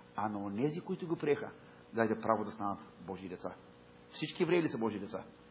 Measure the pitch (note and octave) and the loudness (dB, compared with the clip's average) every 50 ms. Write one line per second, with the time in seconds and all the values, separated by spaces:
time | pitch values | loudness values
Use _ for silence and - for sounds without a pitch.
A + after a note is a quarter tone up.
0 | - - - - G#2 G#2+ G#2 G#2 G2+ G#2 G2+ G#2 B2 D#3 D3+ F3 - - F#3+ - | -18 -10 -4 -2 -2 -2 -2 -2 -4 -4 -2 0 0 0 0 -2 -6 -6 -8 -6
1 | F#3 D#3+ E3+ E3 - D3 C#3+ - - G#2 - - - - - - - - - A2 | -2 -4 -2 0 2 2 2 2 0 -8 -10 -14 -20 -20 -20 -20 -16 -4 2 2
2 | A2+ G#2+ G#2+ A2+ A2 A2 A2+ G#2 G#2+ G2+ - - G#2 G2+ G2 F#2+ - - - - | 4 4 2 2 4 4 4 4 4 -2 -4 -4 -2 -2 -2 -4 -6 -16 -18 -14
3 | F2+ E2+ F#2+ F2+ F#2+ F#2 F2+ - - F2+ F2+ - - - - - - - - - | -10 -8 -8 -8 -8 -8 -8 -6 -6 -8 -8 -10 -16 -20 -20 -20 -20 -20 -20 -20
4 | - - - - - D3+ - - F#3 D#3 F3 F3 D#3+ D3+ - A#2+ A2 A2+ G2+ G2 | -20 -14 -8 -6 -6 -4 0 2 4 6 6 6 6 4 2 2 0 0 0 0
5 | G2 G2 - - - - - - - - | -4 -4 -6 -6 -8 -8 -16 -20 -20 -20